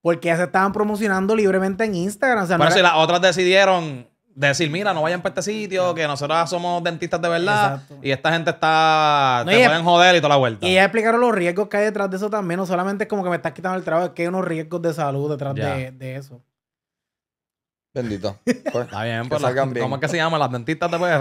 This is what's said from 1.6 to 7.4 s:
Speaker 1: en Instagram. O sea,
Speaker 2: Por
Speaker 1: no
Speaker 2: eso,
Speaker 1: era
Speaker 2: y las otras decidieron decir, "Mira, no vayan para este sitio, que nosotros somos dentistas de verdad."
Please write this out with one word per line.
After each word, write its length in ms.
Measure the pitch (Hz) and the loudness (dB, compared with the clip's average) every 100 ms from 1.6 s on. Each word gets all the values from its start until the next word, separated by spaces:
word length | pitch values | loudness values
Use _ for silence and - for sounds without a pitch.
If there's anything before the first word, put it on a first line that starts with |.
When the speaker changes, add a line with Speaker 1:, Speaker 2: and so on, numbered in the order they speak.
| 190 190 | -2 -2
Speaker 1:
en 100 | 226 | -2
Instagram. 480 | 185 185 208 269 233 | -2 -4 -2 0 0
O 40 | 180 | 0
sea, 80 | 175 | 2
Speaker 2:
Por 100 | 151 | 4
Speaker 1:
no 40 | |
Speaker 2:
eso, 100 | 185 | 4
Speaker 1:
era 80 | 180 | 4
Speaker 2:
y 40 | |
las 60 | 160 | 4
otras 160 | 160 175 | 4 4
decidieron 840 | 185 180 180 190 196 185 160 131 120 _ _ | 2 2 2 4 4 2 -2 -10 -16 _ _
decir, 360 | 135 143 139 160 | -2 -2 0 -2
"Mira, 220 | 160 208 | -2 -2
no 80 | 170 | 0
vayan 180 | 156 175 | -2 -2
para 120 | 185 - | -4 -6
este 40 | 190 | -6
sitio, 420 | 214 208 185 180 | -6 -4 -2 -2
que 120 | 165 156 | -2 -4
nosotros 400 | 139 143 160 165 | -4 -2 -2 0
somos 320 | 175 175 175 | -4 -4 -4
dentistas 380 | 170 165 175 175 | -4 -6 -4 -4
de 60 | 170 | -2
verdad." 460 | 170 | 0